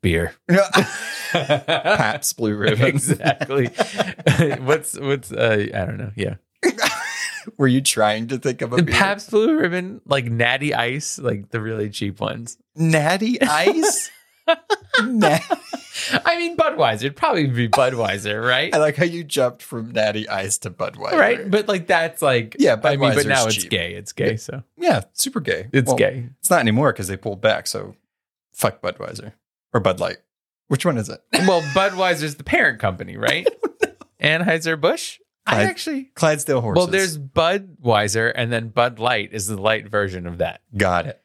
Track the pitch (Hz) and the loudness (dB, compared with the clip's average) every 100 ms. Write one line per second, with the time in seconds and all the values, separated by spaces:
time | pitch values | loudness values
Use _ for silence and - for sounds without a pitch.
0 | 98 82 87 - - 180 196 190 - - | 2 0 -2 -6 2 4 4 2 2 -4
1 | - - - 175 135 147 - 160 - 208 | -10 -10 -2 -2 0 0 0 -2 2 2
2 | 110 - - - 110 104 110 110 131 139 | 2 0 -6 -2 -2 0 0 4 2 2
3 | - 165 110 101 - 139 120 - - 208 | -2 0 0 -2 0 0 0 0 -4 -2
4 | 190 - - - 160 127 127 156 - - | -4 -2 0 4 2 2 0 0 0 -8
5 | 139 139 - 110 117 107 104 104 92 - | -4 -4 -4 0 2 2 0 -4 -4 -6
6 | 101 107 98 - _ _ 339 - - - | -10 -6 -6 -6 _ _ -2 0 -2 -2
7 | - - - - - - 135 127 139 - | -8 -8 -8 -10 -16 2 4 4 2 2
8 | 107 107 117 127 139 123 117 123 170 - | 2 2 -2 -4 -4 -4 -2 2 2 2
9 | 196 202 - 214 226 311 185 180 180 220 | 2 0 0 2 2 2 0 -2 -6 -12
10 | - 139 120 117 117 131 147 156 120 135 | -2 0 0 0 2 2 0 0 -2 -4
11 | - - 127 104 101 117 110 110 107 101 | -8 -6 -4 -4 -6 -8 -6 -6 -6 -6
12 | 101 98 107 113 117 - _ 156 160 160 | -8 -6 -6 -6 -12 -18 _ -2 2 4
13 | 147 190 214 240 262 151 185 330 392 - | 2 0 0 0 2 4 4 4 2 0
14 | - - _ _ - 330 _ 415 - 523 | -6 -14 _ _ 0 0 _ -4 0 0
15 | 226 233 170 160 - - - - - - | 2 4 4 4 0 -6 -6 -14 -12 -10
16 | - 254 - 339 339 339 311 220 135 107 | -4 -2 0 0 -2 0 0 2 0 2
17 | 127 147 320 214 143 120 117 135 131 127 | -4 -2 0 2 0 0 2 4 4 2
18 | 107 98 104 107 120 127 147 151 151 143 | -2 -2 -4 -2 2 2 2 2 2 2
19 | 175 170 151 147 123 120 - 113 113 120 | 0 -2 -4 0 0 0 -12 -10 -6 0
20 | 107 104 107 101 98 - 104 87 92 - | 0 -2 -4 -4 -4 -6 -6 -6 -8 -6
21 | 98 214 202 240 202 202 214 196 165 175 | -4 2 2 2 0 -2 0 -4 0 0
22 | 165 165 147 123 117 - 269 113 147 143 | 0 0 0 2 -2 2 2 4 0 2
23 | 127 110 - 135 113 107 - 95 85 92 | 2 2 2 2 2 -2 -2 -2 -4 -8
24 | 101 - 98 110 - 131 - _ 349 139 | -12 -4 -2 -2 -8 -14 -14 _ 0 2
25 | - - 277 254 147 82 104 135 123 127 | -2 -6 -4 -4 -4 -4 0 0 2 2
26 | 104 131 120 - - 175 120 107 143 - | 2 0 -12 -8 0 2 4 4 2 0
27 | 95 95 110 98 110 104 - 101 98 - | -6 -6 -8 0 2 2 -2 -8 -10 -18
28 | _ _ _ _ _ - 110 - 90 - | _ _ _ _ _ -2 -2 -2 -8 -8
29 | - 104 107 - _ _ _ 120 95 90 | -12 -12 -16 -20 _ _ _ 0 2 0
30 | 87 92 _ _ _ _ _ 131 180 127 | -4 -6 _ _ _ _ _ -2 0 -2
31 | 107 110 _ - 185 175 151 139 196 185 | -4 -10 _ 2 4 4 2 2 0 2
32 | 185 165 151 143 151 359 202 110 101 90 | 0 0 -4 -8 -2 2 2 0 -2 -2
33 | 92 95 110 165 185 - - - - - | -10 -2 0 2 0 -2 -8 -4 -6 -6
34 | - _ 147 160 180 165 165 160 165 330 | -20 _ 0 2 2 0 0 0 0 0
35 | - - _ _ - 220 381 359 - 277 | -6 -14 _ _ -2 2 2 0 -6 -6
36 | 269 - 160 151 147 131 117 127 180 190 | -8 0 2 2 0 0 2 2 2 2
37 | 190 156 135 - 165 196 190 - 123 107 | 0 -4 -4 0 2 0 -4 -6 2 2
38 | 104 110 113 - 117 117 113 117 120 113 | 2 0 0 0 -2 -2 -2 0 0 0
39 | 120 117 101 110 95 104 101 110 98 104 | -2 0 -2 -8 -6 -2 0 0 -2 -2
40 | 101 92 87 87 87 - _ 101 95 87 | -2 -4 -10 -4 -4 -6 _ -2 0 2
41 | 78 - | -2 -10